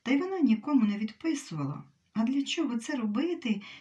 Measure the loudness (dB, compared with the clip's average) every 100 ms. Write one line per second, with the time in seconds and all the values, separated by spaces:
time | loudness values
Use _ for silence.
0 | 0 2 2 2 4 4 4 4 4 2
1 | -4 -4 -4 -4 -4 -6 -4 -6 -12 _
2 | _ -2 0 0 0 -2 -2 -2 -4 -2
3 | -2 0 0 0 -2 -2 -4 -18